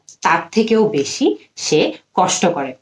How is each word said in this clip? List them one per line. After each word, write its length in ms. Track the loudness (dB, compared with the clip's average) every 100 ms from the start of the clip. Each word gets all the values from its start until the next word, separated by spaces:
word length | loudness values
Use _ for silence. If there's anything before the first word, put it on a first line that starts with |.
| _ -6
তার 200 | -2 -2 -2
থেকেও 360 | 0 2 2 2
বেশি 480 | 0 -4 -2 -2 -2 _ -12
সে 380 | -2 0 0 -4 _
কষ্ট 320 | -2 0 0 -2
করে। 300 | -2 -6 -12